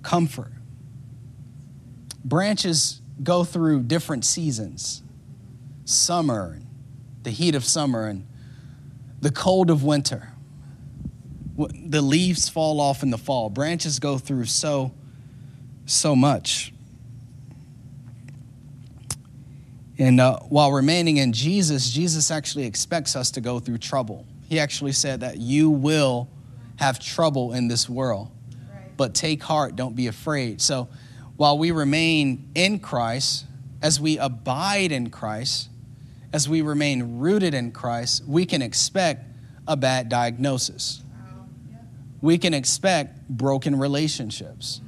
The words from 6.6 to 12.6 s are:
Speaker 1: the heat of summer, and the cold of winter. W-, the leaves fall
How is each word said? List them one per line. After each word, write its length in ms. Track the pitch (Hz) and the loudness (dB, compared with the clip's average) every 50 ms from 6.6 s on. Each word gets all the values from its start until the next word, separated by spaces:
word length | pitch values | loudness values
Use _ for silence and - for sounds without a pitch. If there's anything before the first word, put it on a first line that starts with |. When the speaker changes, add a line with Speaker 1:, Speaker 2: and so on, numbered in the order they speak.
| - - - - - - - - - - - - - | -16 -18 -18 -18 -18 -18 -18 -18 -18 -18 -18 -10 -8
Speaker 1:
the 80 | 123 | -8
heat 240 | 110 101 175 175 151 | -2 2 2 2 2
of 100 | 139 123 | 2 2
summer, 420 | - - 160 147 139 120 113 110 | 2 0 2 2 0 0 0 -2
and 180 | 107 101 95 98 - - - - - - - - - - - - - - - - - - - | -4 -4 -6 -10 -14 -18 -18 -18 -18 -18 -18 -18 -20 -20 -18 -20 -18 -18 -18 -18 -18 -10 -2
the 120 | - 147 | -2 0
cold 380 | 139 - - 190 185 190 185 165 | 0 2 2 4 6 6 6 6
of 140 | 165 143 135 | 6 4 4
winter. 480 | 147 151 143 139 - 127 113 - - - - - - - - - - - - - - - - - - - - - - - - - - - | 4 2 2 2 -2 -4 -6 -10 -14 -18 -20 -20 -20 -20 -18 -18 -18 -18 -16 -16 -16 -14 -10 -10 -10 -12 -12 -18 -16 -16 -12 -12 -10 -4
W-, 320 | - 151 - - - - 165 | -4 -4 -4 -4 -10 -6 0
the 120 | 147 151 | 2 2
leaves 460 | 143 135 147 170 185 185 175 - - | 4 4 4 4 4 2 2 2 0
fall 320 | - - 165 | -2 0 0